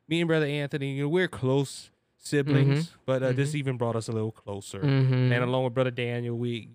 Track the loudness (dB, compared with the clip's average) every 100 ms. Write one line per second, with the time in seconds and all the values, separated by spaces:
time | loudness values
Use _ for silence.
0 | -4 0 2 2 2 -2 -4 -4 -4 -2
1 | 0 2 0 0 0 2 0 -6 -18 _
2 | _ _ -2 0 4 4 4 2 0 -6
3 | -4 0 0 0 0 -2 -4 -2 -2 -2
4 | -4 -4 -4 -6 -12 -12 -12 -4 0 4
5 | 4 4 2 2 2 0 0 0 0 -2
6 | -4 -4 -4 -4 -4 -4 -8